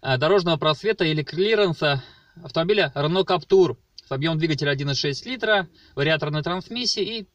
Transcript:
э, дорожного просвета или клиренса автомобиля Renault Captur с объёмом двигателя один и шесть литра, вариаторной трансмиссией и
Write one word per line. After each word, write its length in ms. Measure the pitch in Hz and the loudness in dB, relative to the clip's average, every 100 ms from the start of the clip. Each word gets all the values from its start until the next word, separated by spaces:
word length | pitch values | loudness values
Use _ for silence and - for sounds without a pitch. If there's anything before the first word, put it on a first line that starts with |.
э, 160 | - 131 | -2 0
дорожного 380 | 151 202 175 160 | 4 2 2 0
просвета 480 | 156 151 202 214 | 0 0 -2 0
или 180 | 165 156 | 0 -2
клиренса 800 | 147 156 196 220 202 160 151 139 - - _ - | -4 -2 0 2 2 0 0 -2 -4 -20 _ -20
автомобиля 480 | - - 170 208 160 143 | -8 -4 0 2 2 0
Renault 280 | 147 180 | -2 0
Captur 520 | 190 185 - 190 175 117 _ - | 0 0 4 4 4 2 _ -20
с 60 | - | -10
объёмом 300 | 135 156 160 | -4 -2 0
двигателя 300 | 165 147 143 | 0 0 0
один 200 | 139 143 | -2 -2
и 40 | |
шесть 320 | 135 147 135 - | -2 -4 -6 -8
литра, 420 | 254 220 208 180 _ _ | -6 0 0 0 _ _
вариаторной 480 | - 147 156 151 151 | -4 0 0 0 -4
трансмиссией 760 | 147 185 - 233 240 - 196 226 | -4 -6 -6 -6 -4 -2 -4 -6
и 80 | 196 | -12